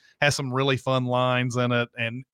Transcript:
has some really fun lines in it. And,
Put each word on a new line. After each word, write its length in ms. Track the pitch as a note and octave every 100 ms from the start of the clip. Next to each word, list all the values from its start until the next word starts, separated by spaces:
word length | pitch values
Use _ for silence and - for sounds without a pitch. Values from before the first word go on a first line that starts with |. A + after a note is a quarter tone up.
| _ -
has 140 | D3 C#3
some 160 | C3+
really 240 | B2+ C#3 C3
fun 300 | C3+ C3 B2
lines 500 | B2 B2+ B2 B2+ A#2+
in 160 | B2
it. 160 | A#2+ A#2+ B2
And, 260 | A#2 B2 -